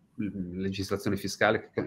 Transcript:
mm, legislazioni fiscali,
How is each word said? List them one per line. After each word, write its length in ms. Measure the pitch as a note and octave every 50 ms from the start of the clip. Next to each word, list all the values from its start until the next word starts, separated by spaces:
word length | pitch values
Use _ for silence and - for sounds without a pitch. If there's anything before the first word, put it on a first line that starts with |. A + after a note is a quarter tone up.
| _ _ _ -
mm, 380 | G#2+ G2 F2+ G2 F2+ F2 F2+ F#2
legislazioni 560 | F#2+ G2 F#2+ G2 F#2+ - G2+ F#2+ - G#2+ G2+
fiscali, 440 | G2 - G2 - - A2 G#2 A2+ A2 - - - - F#2+